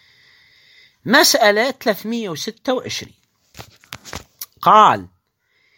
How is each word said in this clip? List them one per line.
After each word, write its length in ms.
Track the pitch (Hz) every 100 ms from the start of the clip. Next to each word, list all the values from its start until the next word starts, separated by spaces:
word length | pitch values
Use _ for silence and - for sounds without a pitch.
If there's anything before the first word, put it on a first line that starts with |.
| _ _ _ _ _ _ _ _ _ _
مسألة 680 | - 262 - - 208 208 254
ثلاثمية 580 | - 240 196 214 233 208
وستة 460 | 151 - - -
وعشرين. 400 | 254 104 - 92 _ _ _ _ - - _ _ - - - - _ - _
قال: 460 | 170 214 202 110 90 _ _ _ _ _ _